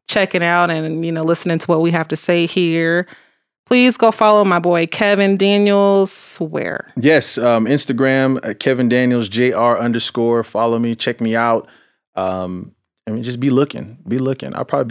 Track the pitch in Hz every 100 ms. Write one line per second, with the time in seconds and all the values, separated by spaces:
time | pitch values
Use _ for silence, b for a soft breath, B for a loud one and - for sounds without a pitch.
0 | - - 190 180 170 175 175 160 156 160
1 | 165 165 160 170 180 165 - 165 170 165
2 | 160 160 - 175 170 - 175 165 165 170
3 | 180 b b b _ _ _ 247 254 226
4 | 226 214 214 208 202 175 175 170 165 -
5 | 208 202 196 196 196 202 202 202 202 196
6 | 190 - - - 160 156 90 - - -
7 | 127 156 - - 120 117 113 143 - 123
8 | 135 135 135 131 - 101 - 127 123 123
9 | 123 123 107 107 127 104 120 117 120 117
10 | - - 117 117 113 107 117 113 117 113
11 | - 120 113 113 117 113 - b b b
12 | _ - 95 92 90 90 - - _ _
13 | - 110 120 120 135 127 147 - 104 127
14 | - 127 131 131 135 - 131 143 123